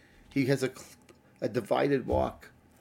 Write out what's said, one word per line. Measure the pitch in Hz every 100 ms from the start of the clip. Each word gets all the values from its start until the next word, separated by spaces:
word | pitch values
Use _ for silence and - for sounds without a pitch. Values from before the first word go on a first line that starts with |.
| - - -
He | 139 131
has | 135
a, | 131 - - - - - _ -
a | -
divided | 120 - 127 143 135 -
walk, | 127 127 - - - _ -